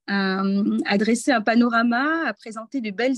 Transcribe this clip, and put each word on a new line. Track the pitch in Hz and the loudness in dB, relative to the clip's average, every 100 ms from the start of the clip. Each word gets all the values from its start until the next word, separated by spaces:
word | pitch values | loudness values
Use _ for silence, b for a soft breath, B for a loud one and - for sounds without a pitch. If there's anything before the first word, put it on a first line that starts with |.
| - | -4
un, | 202 190 190 196 196 208 220 | -2 0 0 0 0 0 0
a | - 202 | 0 0
dressé | 214 233 - | 2 0 2
un | 240 | 0
panorama, | 214 233 240 233 233 233 285 330 | 2 2 4 2 2 0 0 -2
a | 294 | -4
présenté | - 240 220 226 277 | -8 -12 -14 -10 -8
de | 214 | -6
belles | 190 247 | -2 -2